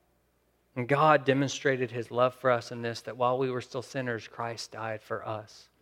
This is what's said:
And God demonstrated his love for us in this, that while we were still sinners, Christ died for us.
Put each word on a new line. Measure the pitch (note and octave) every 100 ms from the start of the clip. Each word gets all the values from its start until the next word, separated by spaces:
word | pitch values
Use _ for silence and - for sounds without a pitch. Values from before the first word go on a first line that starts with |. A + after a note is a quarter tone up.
| _ _ _ _ _ _ _ B2+
And | A#2+
God | C#3+ D#3 D3 C3+
demonstrated | C3+ C3+ - C#3+ C3 B2
his | A#2+ A2
love | A#2+ B2+
for | - C3
us | A#2+ -
in | A#2+
this, | A#2 A2+
that | - A#2+
while | B2 B2+
we | C3
were | B2
still | - C3
sinners, | - C#3 B2 A#2 -
Christ | - A#2 A2+ -
died | A2 A2+ A2
for | - A2+ A2+
us. | G#2+ G#2 - - _